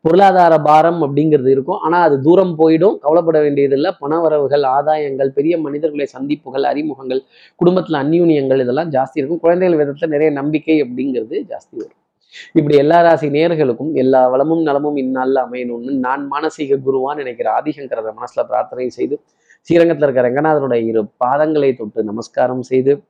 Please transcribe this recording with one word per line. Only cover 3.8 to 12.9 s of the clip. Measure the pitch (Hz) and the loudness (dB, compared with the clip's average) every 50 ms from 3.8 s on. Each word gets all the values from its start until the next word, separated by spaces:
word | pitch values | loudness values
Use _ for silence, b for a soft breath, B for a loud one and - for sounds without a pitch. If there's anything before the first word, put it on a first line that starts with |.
| 147 185 185 _ | -2 -4 -4 _
பண | 143 143 156 170 | -6 -4 -2 0
வரவுகள், | 170 156 151 151 143 131 139 147 | 0 0 0 0 0 0 0 0
ஆதாயங்கள், | 143 131 127 143 143 151 156 156 151 143 135 131 139 139 | 0 0 0 0 0 0 -2 -2 -2 -6 -4 -2 -4 -2
பெரிய | 135 151 147 160 175 165 | -2 -2 -2 0 -2 -2
மனிதர்களுடைய | 156 143 139 147 156 160 147 143 143 | -4 -6 -6 -4 -4 -4 -4 -4 -6
சந்திப்புகள், | 131 - 127 135 143 151 151 _ 131 123 135 | -6 -6 -10 -6 -6 -6 -8 _ -10 -6 -4
அறிமுகங்கள், | 139 131 127 143 156 156 135 131 135 131 127 131 - b b b b b b _ 170 | -2 -2 -2 -4 -4 -6 -8 -10 -8 -6 -6 -6 -6 b b b b b b _ 0
குடும்பத்துல | 175 180 185 165 160 160 147 | 2 2 2 -2 -2 -4 -2
அந்யூன்யங்கள் | 135 147 160 170 175 170 156 147 135 135 131 135 | 0 0 2 2 2 2 2 2 2 0 0 0
இதெல்லாம் | 127 120 123 143 170 170 | 0 0 -2 -2 -4 -2
ஜாஸ்தி | 147 127 135 135 - | -2 -2 -4 -2 -4
இருக்கும். | 156 135 135 170 160 | -6 -6 -4 -6 -2
குழந்தைகள் | - 165 175 180 185 185 170 151 | 0 0 2 2 2 0 2 0
விதத்துல | 147 143 143 147 170 | 0 -2 -4 -6 -6
நிறைய | 160 151 143 156 160 | -2 0 0 0 0
நம்பிக்கை | 147 139 139 147 156 151 143 - 160 151 | 0 0 -4 -2 -4 -4 0 0 0 0
அப்படிங்கிறது | 143 120 123 127 127 139 127 120 110 117 151 208 262 190 | 0 -2 -4 -6 -4 -4 -4 -4 -6 -6 -8 -10 -8 -10
ஜாஸ்தி | 113 107 - _ - | -14 -16 -16 _ -14
வரும். | 117 107 - _ _ _ _ _ _ B B B B B B | -14 -14 -14 _ _ _ _ _ _ B B B B B B
இப்படி | B 165 147 147 147 | B 0 2 4 4
எல்லா | 143 139 147 | 4 4 4